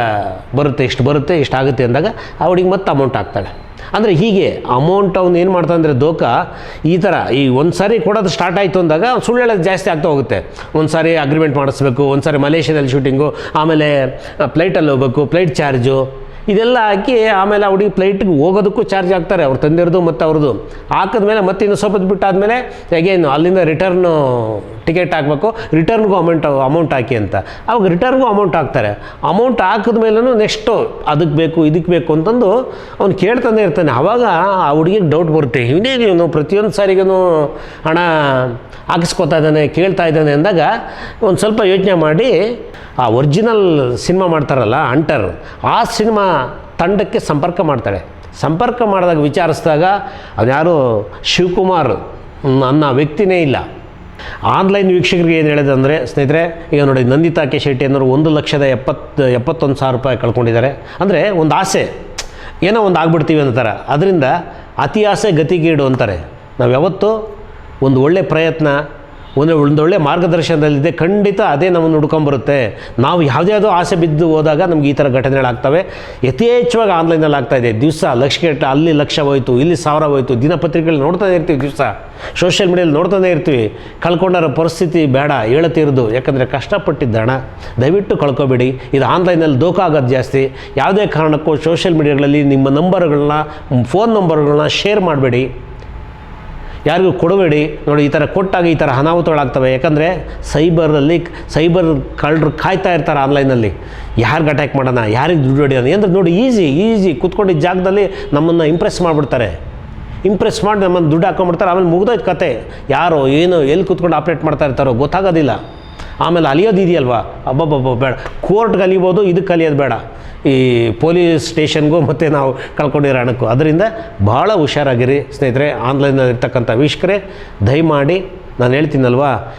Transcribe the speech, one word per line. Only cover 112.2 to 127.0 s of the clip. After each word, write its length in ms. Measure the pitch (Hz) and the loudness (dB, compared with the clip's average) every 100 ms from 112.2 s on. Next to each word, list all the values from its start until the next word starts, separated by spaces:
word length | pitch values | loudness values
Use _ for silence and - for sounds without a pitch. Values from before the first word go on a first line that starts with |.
ಕತೆ. 380 | 185 170 170 110 - - - | -2 -2 -2 -4 -8 -12 -4
ಯಾರೋ 360 | 139 170 156 135 | 0 2 2 2
ಏನೋ 360 | 143 180 170 | 2 2 2
ಎಲ್ಲಿ 220 | 135 175 | 2 0
ಕೂತ್ಕೊಂಡು 320 | 190 165 170 156 | 0 0 0 0
ಆಪ್ರೇಟ್ 280 | 156 160 | -2 -2
ಮಾಡ್ತಾ 220 | 156 147 147 | -2 0 -2
ಇರ್ತಾರೋ 260 | 123 139 | 0 0
ಗೊತ್ತಾಗೋದಿಲ್ಲ. 580 | 120 147 185 196 160 135 104 - - - - - - | 0 0 0 0 2 0 -2 -8 -18 -18 -16 -14 -4
ಆಮೇಲೆ 280 | 151 170 147 | 0 2 2
ಅಲಿಯೋದು 320 | 143 220 196 | 2 2 2
ಇದೆಯಲ್ವಾ, 380 | 180 165 123 117 - - - | 2 2 0 -2 -4 -8 -4
ಅಬ್ಬಬ್ಬಬ್ಬ, 580 | 135 160 139 131 120 | -2 0 0 0 0
ಬೇಡ. 100 | 131 113 - - | -2 -4 -8 -6
ಕೋರ್ಟ್ಗೆ 420 | - 208 226 185 | 0 0 2 2
ಅಲಿಬೋದು, 400 | 190 185 185 190 | 2 2 2 2
ಇದಕ್ಕೆ 300 | 196 175 170 | 2 0 0
ಅಲಿಯೋದು 240 | 170 160 143 | 0 2 0
ಬೇಡ. 160 | 135 113 - - - - 151 | 0 -4 -8 -16 -16 -4 0
ಈ 440 | 131 127 120 117 | 2 2 2 0
ಪೊಲೀಸ್ 580 | 107 160 175 170 165 - | 0 2 4 2 2 -2
ಸ್ಟೇಷನ್ಗೂ 520 | 139 151 156 151 170 | -2 0 0 2 2
ಮತ್ತು 280 | 143 147 156 | 0 0 0
ನಾವು 480 | 147 135 127 - - | 0 0 -4 -8 -4
ಕಳ್ಕೊಂಡಿರೋ 420 | 147 147 139 131 | -2 0 2 2
ಹಣಕ್ಕೂ. 280 | 123 123 110 | 0 -2 0
ಅದರಿಂದ 360 | 127 156 165 220 - - - 101 | 2 2 2 0 -4 -12 -2 0
ಭಾಳ 260 | 127 190 | 2 2
ಹುಷಾರಾಗಿರಿ 800 | 208 143 147 139 120 127 139 - | 2 0 0 0 0 2 0 -2
ಸ್ನೇಹಿತರೆ. 400 | - 131 131 147 | -4 -2 0 -2
ಆನ್‌ಲೈನಲ್ಲಿ 600 | 123 123 139 139 135 127 | -2 -2 0 2 2 0
ಇರ್ತಕ್ಕಂಥ 380 | 120 127 127 117 | 0 -2 -2 0
ವೀಕ್ಷಕರೇ, 600 | 117 147 - | 0 0 0